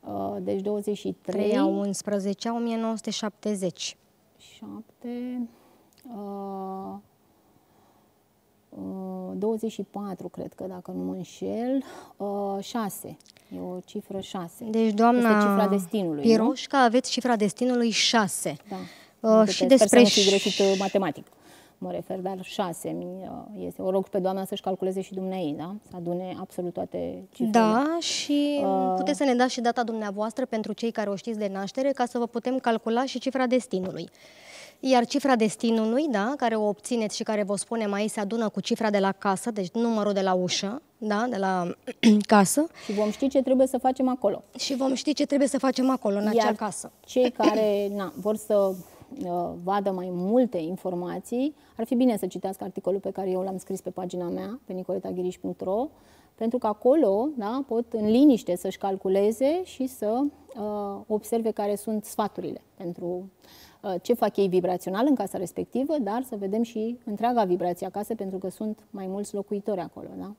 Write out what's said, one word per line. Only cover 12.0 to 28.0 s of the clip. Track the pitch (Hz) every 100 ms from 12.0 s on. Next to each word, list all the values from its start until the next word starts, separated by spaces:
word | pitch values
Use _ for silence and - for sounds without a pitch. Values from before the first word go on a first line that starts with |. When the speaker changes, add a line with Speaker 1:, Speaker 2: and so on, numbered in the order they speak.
| - -
Speaker 1:
uh, | 202 202 202 196
șase. | 196 240 208 - - - - - _ 185
E |
o | 180 180 -
cifră | 208 - 196
șase. | 190 202 170 - 233
Speaker 2:
Deci, | 220 226
doamna | 208 226 247 233 214
Speaker 1:
Este | 208
cifra | 196 196
destinului, | 202 180 220 180 147
nu? | 180
Speaker 2:
Piroșca, | 220 220 262 - 277
aveți | 247 226 -
cifra | - 240 196
destinului | 208 - 247 247 233
șase. | 196 - 233 196 - - 143 -
Speaker 1:
Da. | 190 180 - - _ 226
Speaker 2:
Uh, | 220
Speaker 1:
Uite, | 214
Speaker 2:
și | 185
Speaker 1:
sper | -
Speaker 2:
despre | 262 214
Speaker 1:
să | 247
nu | 220
fi | 208
Speaker 2:
ș- | 196
Speaker 1:
greșit, | 196 214 - 196
uh, | 196
matematic. | 190 202 185 139 - _ - - - _
Mă | 185
refer, | 180 175 190
dar | 185 190
șase | 185 - 190 - 170
mi, | 165 175
uh, | 185 185 - - 208 180
este. | -
O | 190
rog | 190 190
pe | 202
doamna | 185 190 190
să-și | 196
calculeze | - 190 185 190
și | 190
dumneei, | 185 185 185 165 147
da? | 165 208 _
Să | 185
adune | 170 175 185 175
absolut | 185 - 180
toate | 175 175 180 175 175 190
cifrele. | - 233
Speaker 2:
Da, | 220 220 220 294
și | 339